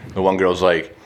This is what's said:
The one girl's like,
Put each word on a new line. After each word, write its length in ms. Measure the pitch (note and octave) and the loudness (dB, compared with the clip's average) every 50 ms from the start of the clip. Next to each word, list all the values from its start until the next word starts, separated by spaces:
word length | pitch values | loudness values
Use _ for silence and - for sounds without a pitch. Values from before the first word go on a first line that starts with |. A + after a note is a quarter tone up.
| - - - | -12 -10 -6
The 80 | G2 | -2
one 160 | F#2 F#2+ F#2+ | 0 0 0
girl's 240 | F#2+ F#2+ F2+ F2 F2 | 2 0 0 2 2
like, 340 | F#2 F2+ E2+ E2 D#2+ - - - - | 2 2 2 0 -2 -8 -14 -20 -20